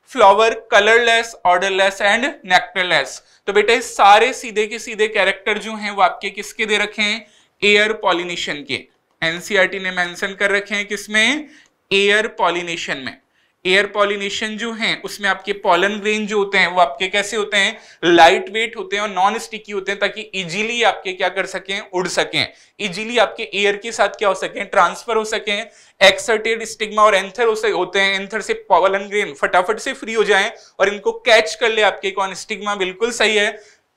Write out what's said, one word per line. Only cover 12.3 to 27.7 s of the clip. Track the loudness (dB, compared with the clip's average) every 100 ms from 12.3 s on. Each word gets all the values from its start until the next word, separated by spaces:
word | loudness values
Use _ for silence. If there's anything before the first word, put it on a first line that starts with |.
| -2
पॉलिनेशन | 0 0 -6 -8 -8 -8
में। | -10 -14 _ _ _ _ 0
एयर | 2 2
पॉलिनेशन | 0 0 0 -6 -6 -8 -6
जो | -8
है | -6 -4 -6 -8
उसमें | -6 -4
आपके | -4 -4 -4
पॉलन | 2 2 2 -2
ग्रेन | -2 -2 -2
जो | -2
होते | 0 0
हैं | 2
वो | 2
आपके | 2 0 -4
कैसे | -2 -2 -6
होते | -2 0
हैं, | 0 -4 -18 -2
लाइट | 4 8 8 6 -2
वेट | -4 -4 -6
होते | -6 -6
हैं |
और | -4
नॉन | 0 0 0
स्टिकी | -8 -14 -8
होते | -8 -6
हैं, | -2
ताकि | -2 -4 -10 -10
ईजीली | -6 -4 -4 2
आपके | 0 0 -8
क्या | -4 -4
कर | -2 -6
सकें, | -8 -8 -10 -6
उड़ | -4 -2
सकें, | -2 -2 -2 -4 -8 _ -10
ईजीली | -8 -6 -4 0
आपके | 0 -2 -8 -2
एयर | 0 -2
के | -6
साथ | -2 -2 0
क्या | -2
हो | 0
सकें, | -6 -8 -4
ट्रांसफर | 0 0 -2 -4 -2
हो | -2
सकें। | -6 -4 -6 -6 _ _ 4
एक्सर्टेड | 4 4 -2 -2 0 -4 -6
स्टिग्मा | -8 -4 4
और | 4 4
एंथर | -2 -2 0
हो | 0
से-, | -2